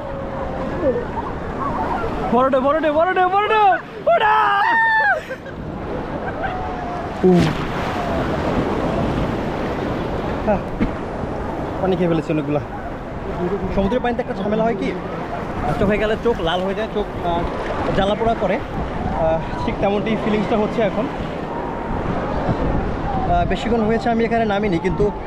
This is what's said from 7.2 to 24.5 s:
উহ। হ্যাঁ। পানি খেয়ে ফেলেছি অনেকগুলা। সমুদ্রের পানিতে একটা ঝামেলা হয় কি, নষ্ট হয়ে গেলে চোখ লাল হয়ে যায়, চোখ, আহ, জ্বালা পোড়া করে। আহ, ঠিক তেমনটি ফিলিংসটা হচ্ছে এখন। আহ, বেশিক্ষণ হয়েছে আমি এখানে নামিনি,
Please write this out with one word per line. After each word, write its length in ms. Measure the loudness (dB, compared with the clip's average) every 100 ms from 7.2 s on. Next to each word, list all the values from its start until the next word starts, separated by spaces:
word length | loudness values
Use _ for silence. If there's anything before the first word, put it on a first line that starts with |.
উহ। 200 | 6 6 4 0 -2 -2 -2 -2 -2 0 0 0 0 0 0 0 -2 0 0 0 -2 -2 -2 -4 -4 -4 -2 -4 -4 -4 -4 -2 0
হ্যাঁ। 120 | 0 0 -2 -2 -2 -6 -6 -6 -4 -6 -4 -4 -2
পানি 140 | 0 2
খেয়ে 120 | 2
ফেলেছি 240 | 2 0
অনেকগুলা। 280 | -2 0 -2 -2 -8 -8 -8 -8 -8 -6 -4 -2 -2 -2
সমুদ্রের 260 | 0 2 2
পানিতে 220 | 0 -2
একটা 200 | -2 -4
ঝামেলা 220 | 0 2
হয় 100 | 2
কি, 180 | 0 -2 -4 -6 -6 -6 -6 -6 -4 -2
নষ্ট 140 | 2
হয়ে 160 | 2 2
গেলে 180 | 2 0
চোখ 160 | 0 0
লাল 220 | 0 0
হয়ে 120 | 0
যায়, 140 | -2 -2
চোখ, 320 | -2 -2 -2 -2
আহ, 160 | 0 0 -2 -4 -2 0
জ্বালা 200 | 2 2
পোড়া 200 | 2 2 2
করে। 180 | 2 0
আহ, 1080 | -2 -4 -4 -2 -2 0 2 2 0 -4 -2
ঠিক 80 | 0
তেমনটি 360 | 2 2 0 0
ফিলিংসটা 320 | 2 0 2 2
হচ্ছে 260 | 2 2
এখন। 240 | 0 2 -2 -2 -6 -6 -6 -4 -4 -4 -4 -2 -2 -2 -2 0 0 0 2 0 0 -2 -2 0 2
আহ, 180 | 2 2
বেশিক্ষণ 320 | 0 0 2
হয়েছে 300 | 4 2 2
আমি 140 | 2
এখানে 200 | 2 2
নামিনি, 340 | 2